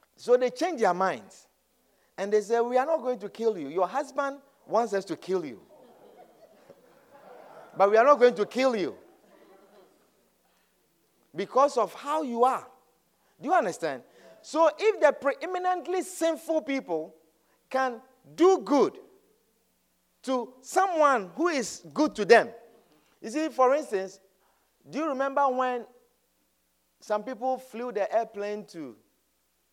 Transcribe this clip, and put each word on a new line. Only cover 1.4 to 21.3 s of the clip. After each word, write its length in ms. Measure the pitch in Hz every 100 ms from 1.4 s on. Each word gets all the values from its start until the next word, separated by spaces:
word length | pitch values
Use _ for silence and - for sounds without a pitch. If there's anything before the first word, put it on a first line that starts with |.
| _ _ _ _ _ _ _ -
And 140 | 196
they 100 | 208
said, 200 | 196 233
"We 160 | 240 247
are 80 | 277
not 160 | 311
going 180 | - 240
to 100 | 196
kill 280 | - 226 196
you. 100 | 139
Your 180 | 170 180
husband 540 | 254 269 269 277 277 - _ -
wants 280 | 196 233
us 100 | 196 190
to 120 | 160
kill 280 | - 185 151
you. 200 | 104 - - - - - - - _ - _ - - _ _ _ - - - - - - -
But 160 | 202
we 60 | 220
are 80 | 262
not 140 | 277
going 160 | 247 196
to 100 | 208
kill 300 | 240 262 226
you 220 | 147 - - _ _ - - - _ 208 - _ _ _ _ _ _ _ _ _ _ _ _ _ _ 156
because 420 | 202 247 285 254
of 160 | 202
how 280 | - 269 311
you 220 | 277 233
are." 240 | 247 214 - - _ _ _ _ _ _
Do 100 | 226
you 40 |
understand? 500 | 359 214 - 160 131 - _ - -
So 300 | - 311 320 302
if 200 | 427 359
the 100 | 294
preeminently 920 | - 269 262 330 370 359 359 302 370
sinful 580 | - - 330 311 - 311
people 520 | 302 269 269 160 170 - _ _ _ _ _
can 320 | 262 262 233 - _ 139
do 260 | 151 359 370
good 380 | 190 185 156 - - _ _ _ _ _ _ _ _ _ _ _
to 300 | - 262 226 -
someone 720 | - - 381 330 294 254 180